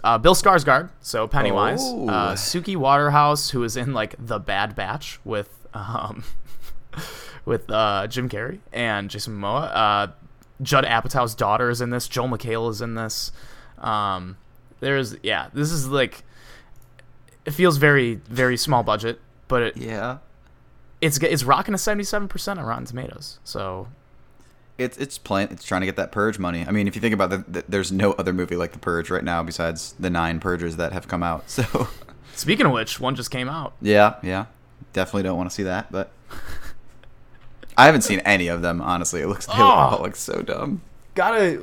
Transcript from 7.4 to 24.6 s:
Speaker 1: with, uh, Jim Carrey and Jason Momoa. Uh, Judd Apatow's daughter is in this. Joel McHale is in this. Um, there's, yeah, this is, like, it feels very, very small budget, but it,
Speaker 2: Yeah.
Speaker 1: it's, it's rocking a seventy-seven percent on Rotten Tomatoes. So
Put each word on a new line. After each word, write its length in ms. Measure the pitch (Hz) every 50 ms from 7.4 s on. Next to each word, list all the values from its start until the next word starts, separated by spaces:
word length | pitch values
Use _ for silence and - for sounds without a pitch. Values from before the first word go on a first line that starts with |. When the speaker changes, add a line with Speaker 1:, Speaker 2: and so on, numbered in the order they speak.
| -
Speaker 1:
with, 260 | - 120 110 - -
uh, 360 | 101 110 110 104 101 98 98
Jim 220 | 110 117 127 123 123
Carrey 320 | - 101 110 127 190 202 - - -
and 380 | 117 120 117 107 101 101 101
Jason 240 | - 104 - 117 110 101
Momoa. 320 | 101 98 110 139 160 - -
Uh, 320 | 98 113 104 104 101 101 95 - - - - - - - - - - 135
Judd 220 | - 147 135 131
Apatow's 500 | - 117 113 113 - - 135 123 117 113
daughter 360 | - 120 101 104 113 123 120
is 100 | 120 117
in 100 | 123 120
this. 160 | 120 123 - -
Joel 200 | - 127 120 127
McHale 420 | 120 107 - 117 113 113 113 117
is 100 | 110 101
in 140 | 120 117 113
this. 380 | 113 113 113 - - - - - - - - - - - - - -
Um, 580 | - - 110 107 104 101 95 92 90 90 95 - - - - - - - - -
there's, 360 | - 135 139 139 135 110 - - -
yeah, 260 | - 107 82 - - -
this 200 | 131 147 156 165
is, 160 | 156 135 131
like, 340 | 139 139 127 - - - - - - - - - - - - - - - - - - - - - - - - - - - -
it 60 | 156 147
feels 240 | 165 180 180 156 143
very, 360 | 143 147 143 139 127 120 117
very 420 | 98 - - 113 123 131 127 123
small 260 | 117 - 147 143 120 113
budget, 360 | 110 107 107 107 113 117 - - - - - - -
but 140 | 131 123 117
it, 140 | 110 -
Speaker 2:
Yeah. 420 | 117 123 113 113 104 104 120 127 143 - - - - - - - - - - - - - - - -
Speaker 1:
it's, 180 | - 160 147 -
it's 240 | 165 160 165 147 127
rocking 320 | 123 139 135 196 - 208
a 40 | 190
seventy-seven 500 | - 214 208 202 202 - - 208 202 196
percent 320 | - 196 - 196 202 180
on 60 | 139
Rotten 180 | 113 113 123 123
Tomatoes. 560 | 120 120 123 131 - - - 143 - - - -
So 460 | - - - 98 95 92 95 98 110 139 - _ _ - - - - - - - - - _